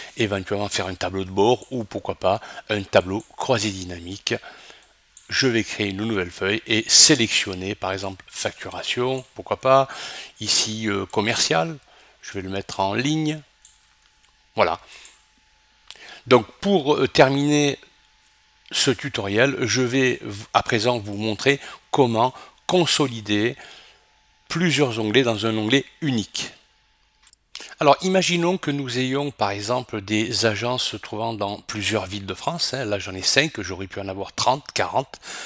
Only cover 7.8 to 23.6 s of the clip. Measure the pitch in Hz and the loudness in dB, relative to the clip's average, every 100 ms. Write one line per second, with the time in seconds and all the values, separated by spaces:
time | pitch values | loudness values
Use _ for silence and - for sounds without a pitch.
7.8 | 92 95 98 95 - - 107 - - 90 | -4 -4 -8 -12 -12 -6 -6 -6 -12 -10
8.8 | - - 123 131 123 - - 104 135 135 | -6 -2 -2 -4 -8 -12 -6 -2 4 4
9.8 | 131 - - - - - 107 - - 110 | 4 -4 -12 -14 -16 -8 -2 0 0 -2
10.8 | 110 101 92 - 104 117 - 165 165 147 | -2 -2 -2 -2 0 0 2 2 0 -6
11.8 | _ _ _ _ - 196 95 98 - - | _ _ _ _ -14 -10 -6 -6 -6 -4
12.8 | 98 107 135 156 156 156 - _ - _ | -2 -2 -2 -2 -2 -4 -10 _ -20 _
13.8 | _ _ _ _ _ _ _ - 90 85 | _ _ _ _ _ _ _ 2 2 0
14.8 | - - - - _ _ _ _ _ _ | -8 -20 -20 -20 _ _ _ _ _ _
15.8 | - - - - - 123 107 - 196 190 | -20 -20 -20 -6 4 4 4 -6 2 2
16.8 | 135 147 131 - 135 139 143 147 143 131 | 4 2 4 6 6 6 2 4 2 0
17.8 | - _ _ _ _ _ _ _ - - | -10 _ _ _ _ _ _ _ -4 2
18.8 | - 127 143 - 98 104 135 120 117 113 | 2 2 -2 -4 0 4 4 2 0 2
19.8 | 123 131 127 120 110 101 113 - - 117 | 2 4 2 0 -6 -12 -2 0 2 0
20.8 | 120 120 101 101 107 104 139 139 - - | 2 0 -2 -4 -4 0 2 0 -2 -20
21.8 | _ - 123 110 127 - - _ - 185 | _ 2 4 4 2 0 -20 _ 0 2
22.8 | 160 - 139 117 104 104 104 - | 4 2 0 -2 -2 0 0 -2